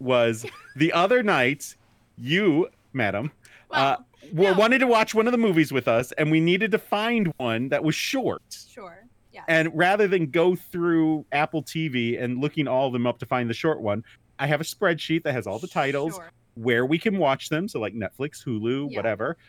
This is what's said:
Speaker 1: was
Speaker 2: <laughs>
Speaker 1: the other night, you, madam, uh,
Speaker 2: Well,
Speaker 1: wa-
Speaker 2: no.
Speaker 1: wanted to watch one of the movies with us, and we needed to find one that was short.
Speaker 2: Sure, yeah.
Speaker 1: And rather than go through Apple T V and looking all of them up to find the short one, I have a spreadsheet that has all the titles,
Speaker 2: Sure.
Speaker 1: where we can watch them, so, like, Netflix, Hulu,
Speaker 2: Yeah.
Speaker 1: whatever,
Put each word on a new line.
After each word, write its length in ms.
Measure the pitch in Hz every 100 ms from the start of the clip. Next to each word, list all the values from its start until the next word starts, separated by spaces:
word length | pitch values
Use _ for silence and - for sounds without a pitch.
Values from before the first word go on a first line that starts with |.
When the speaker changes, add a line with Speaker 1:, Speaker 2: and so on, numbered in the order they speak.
Speaker 1:
was 440 | 127 123 117 110 113 -
Speaker 2:
<laughs> 160 | - 135
Speaker 1:
the 160 | 160
other 300 | 165 190 247
night, 540 | 214 160 127 147 - - _ _ _ -
you, 500 | 120 170 208 147 180 _ _
madam, 380 | 131 107 98 143 _ - - _
uh, 260 | - 135 131 - _ -
Speaker 2:
Well, 180 | 156 196
Speaker 1:
wa- 0 |
Speaker 2:
no. 80 | 185
Speaker 1:
wanted 200 | 220 254
to 80 | 254
watch 260 | 233 220
one 120 | 220 226
of 60 |
the 60 | 247
movies 340 | 226 165 151
with 140 | 135 123
us, 240 | 117 131
and 180 | - 151
we 80 | 160
needed 320 | 165 185 220
to 60 | 202
find 540 | - 208 220 240 185 147
one 320 | 123 113 131
that 160 | 143
was 100 | 151
short. 480 | 156 - 277 208 90 _ - -
Speaker 2:
Sure, 360 | - 190 170 233 _ _
yeah. 120 | 202 -
Speaker 1:
And 240 | 160 160
rather 340 | 160 175 202 208
than 200 | 185 160
go 240 | 147 175 180
through 680 | - 180 170 165 160 156 143
Apple 320 | 143 156 160
T 240 | 139 165 160
V 300 | 127 117 120
and 240 | 123 123
looking 260 | 147 151 139
all 220 | 127 135
of 40 |
them 140 | 123 120
up 140 | 117
to 60 | -
find 220 | 127 120
the 60 |
short 260 | 117 160 156
one, 220 | 107 104 - - _ _
I 80 | 143
have 120 | 147
a 40 |
spreadsheet 580 | 165 - 196 165 - 160
that 120 | 156
has 120 | 127 101
all 140 | 101
the 80 | 180
titles, 460 | - 139 139 156 180
Speaker 2:
Sure. 160 | 170 _ _
Speaker 1:
where 300 | - 117 120
we 140 | 127 165
can 180 | 226 196
watch 300 | 147 135 -
them, 200 | 156 190
so, 100 | -
like, 160 | 104
Netflix, 500 | 113 98 - 139 -
Hulu, 440 | - 113 110 131 143
Speaker 2:
Yeah. 80 | 123
Speaker 1:
whatever, 380 | 107 104 117 165